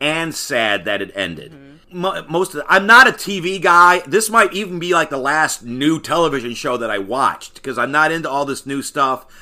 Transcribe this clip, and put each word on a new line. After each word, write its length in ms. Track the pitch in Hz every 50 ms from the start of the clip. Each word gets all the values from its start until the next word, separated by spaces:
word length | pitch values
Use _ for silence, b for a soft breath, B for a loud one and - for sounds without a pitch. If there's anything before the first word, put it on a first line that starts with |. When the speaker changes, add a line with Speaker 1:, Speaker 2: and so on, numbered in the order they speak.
Speaker 1:
and 340 | 143 151 156 165 165 165 135
sad 500 | - - - 139 120 113 107 101 98 85
that 160 | 107 101 98
it 100 | 98 92 -
ended. 380 | 98 95 87 80 76 - - -
Speaker 2:
Mm-hmm. 460 | - - - 147 165 _ _ 180 180
Speaker 1:
Mo-, 240 | 175 190 175 165 160 147
most 200 | 156 175 185 - -
of 40 |
the, 80 | 147 143 -
I'm 140 | 170 196 196
not 220 | 208 233 254 262
a 40 | 240 -
T 260 | - - 185 202 185
V 200 | 160 185 190 185
guy. 400 | 156 180 170 175 175 175 180 185 -
This 240 | 135 147 220 220 -
might 240 | 220 226 208 185 -
even 240 | 196 214 180 180
be, 160 | 170 170 175 175
like, 160 | 165 156 -
the 80 | 147
last 460 | 135 127 139 151 156 156 131 - - 117
new 360 | 120 117 127 143 156 160 151
television 540 | - - 151 170 170 156 139 135 113 120 117
show 220 | - - 139 123
that 140 | 120 117 110
I 60 | 104
watched, 640 | 101 98 98 120 135 127 95 82 - - - - - -
'cause 140 | 135 117
I'm 140 | 120 120 131
not 200 | 143 151 156 156
into 180 | 160 165 156 143
all 160 | 135 143 143
this 200 | 139 131 - -
new 160 | 135 139 139
stuff. 440 | 127 - - 147 139 131 131 123 - b b b